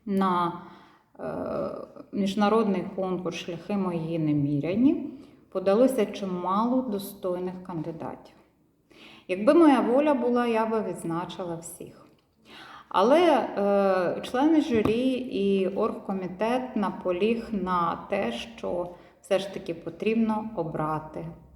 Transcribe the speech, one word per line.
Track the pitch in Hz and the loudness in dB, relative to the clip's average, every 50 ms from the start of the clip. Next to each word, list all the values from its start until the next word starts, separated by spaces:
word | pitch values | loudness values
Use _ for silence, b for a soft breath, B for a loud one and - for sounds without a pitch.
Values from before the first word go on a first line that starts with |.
| _ | _
на, | 220 196 190 190 190 180 175 175 170 - B B B B B B B B B B B _ - | 0 0 2 2 2 2 2 0 0 -2 B B B B B B B B B B B _ -12
е, | - - - - - - - - - - - - - - - - - _ - | -10 -8 -6 -6 -6 -6 -4 -4 -4 -6 -6 -10 -12 -14 -16 -20 -20 _ -4
міжнародний | - 196 196 196 214 208 202 214 226 226 196 190 180 170 - - | -2 -2 -2 0 2 2 4 4 2 2 2 0 -2 -4 -6 -6
конкурс | - 190 185 180 170 - 165 165 | -6 -4 -4 -4 -4 -4 -6 -8
«Шляхи | - - - 170 165 - - 208 | -8 -10 -10 -10 -10 -8 -6 -4
мої | 202 190 180 175 165 160 160 170 165 | -2 -2 -2 -2 -4 -4 -4 -2 -2
неміряні» | 160 151 147 147 143 143 147 143 139 160 185 220 247 285 349 359 - B B B B B B B B B | 0 0 0 0 0 0 0 -2 -2 -2 0 4 4 4 4 2 -4 B B B B B B B B B
подалося | - 190 185 196 196 220 254 262 262 - 202 | -8 -2 2 2 4 6 6 4 4 2 0
чимало | 196 - - 202 190 180 180 175 180 190 208 226 247 254 262 254 | -2 -2 -8 -6 -6 -4 -4 -2 0 0 2 2 2 0 0 0
достойних | 214 202 196 196 - - - - 185 180 180 180 185 180 185 - | -2 -4 -6 -6 -8 -14 -6 -4 -4 -4 -2 -4 -6 -8 -10 -12
кандидатів. | - 180 165 151 170 160 160 139 123 - - - - _ _ _ _ _ _ _ _ _ _ _ B B B B B B B B B | -10 -8 -8 -6 -8 -8 -8 -10 -10 -12 -12 -16 -20 _ _ _ _ _ _ _ _ _ _ _ B B B B B B B B B
Якби | 185 185 208 254 302 | -4 2 4 6 8
моя | 339 330 302 269 240 | 8 8 8 8 6
воля | 202 208 240 269 294 302 285 | 4 4 4 4 4 4 2
була, | 247 233 247 240 240 240 | 2 2 2 2 2 2
я | 240 226 220 226 | 2 2 2 2
би | 220 226 220 202 | 2 0 -2 -2
відзначила | 190 175 175 - 165 165 165 185 185 - - 190 175 170 | -2 -6 -6 -6 -4 -4 -4 -4 -6 -8 -10 -8 -8 -8
всіх. | 165 - - - - - - - - - - _ _ _ _ _ _ B B B B B B B B B B | -8 -10 -14 -14 -14 -16 -16 -16 -20 -20 -20 _ _ _ _ _ _ B B B B B B B B B B
Але, | - 180 190 233 277 330 359 339 | 2 2 4 6 6 6 6 6
е, | 294 233 - - - - 202 202 202 202 196 196 190 185 180 165 - - - | 6 4 2 0 -2 0 2 2 4 4 4 4 4 2 2 0 -2 -4 -6
члени | - - 247 277 311 330 311 | -4 0 2 4 6 6 4
журі | 269 226 240 220 208 208 214 233 254 262 262 | 4 4 2 2 2 2 2 2 2 0 0
і | 247 254 247 - 190 202 196 196 196 190 185 | 0 -4 -4 -2 0 2 2 2 2 2 0
оргкомітет | 196 202 208 226 - - - - 196 190 185 170 180 - 214 226 247 254 254 - - | 0 0 -2 -2 -2 -6 -6 -6 -6 -4 -4 -6 -4 -2 -2 0 0 -2 -2 -2 -2
наполіг | 220 202 185 185 - - 185 180 175 202 220 233 233 - - 220 | -2 -2 -2 -4 -4 -4 -2 0 0 2 0 0 0 -4 -6 -4
на | 196 180 185 180 175 170 170 175 170 - - | -4 -2 0 0 0 0 0 -2 -4 -6 -4
те, | 202 196 208 233 233 | -4 -2 -2 -2 -4
що | 240 - - - - - 190 185 175 175 175 B B B B B B | -6 -10 -12 -14 -10 -8 -6 -4 -4 -4 -6 B B B B B B
все | _ - 196 185 | _ -2 -2 0
ж | 190 - - | 0 -4 -8
таки | 190 - - 170 | -10 -8 -8 -10
потрібно | 165 - 170 165 - 190 214 226 233 226 220 220 214 214 - - | -10 -10 -14 -10 -4 -2 0 2 2 2 0 0 -2 -4 -6 -6
обрати | - 165 160 151 - 156 151 156 151 156 - - 170 165 165 - - - - - | -6 -6 -4 -2 -4 -2 -2 -2 -4 -6 -8 -12 -12 -12 -12 -14 -16 -20 -20 -20